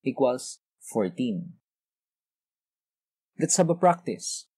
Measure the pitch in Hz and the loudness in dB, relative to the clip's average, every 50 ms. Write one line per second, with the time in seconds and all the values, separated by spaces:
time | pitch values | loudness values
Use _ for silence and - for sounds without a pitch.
0 | _ 131 123 - 139 123 123 127 - - - _ _ _ _ _ - - - 117 | _ -4 0 2 2 0 0 -2 -6 -14 -16 _ _ _ _ _ -20 -6 -2 -2
1 | 101 87 87 - 127 120 101 87 87 - - _ _ _ _ _ _ _ _ _ | -2 -2 -2 -4 -4 -2 -2 -6 -8 -10 -16 _ _ _ _ _ _ _ _ _
2 | _ _ _ _ _ _ _ _ _ _ _ _ _ _ _ _ _ _ _ _ | _ _ _ _ _ _ _ _ _ _ _ _ _ _ _ _ _ _ _ _
3 | _ _ _ _ _ _ _ - - 165 - - 180 165 170 170 - 175 170 175 | _ _ _ _ _ _ _ -4 0 0 4 4 4 4 4 4 4 4 4 4
4 | _ - 98 85 - - - - - _ _ | _ -8 -8 -6 -8 -10 -10 -12 -14 _ _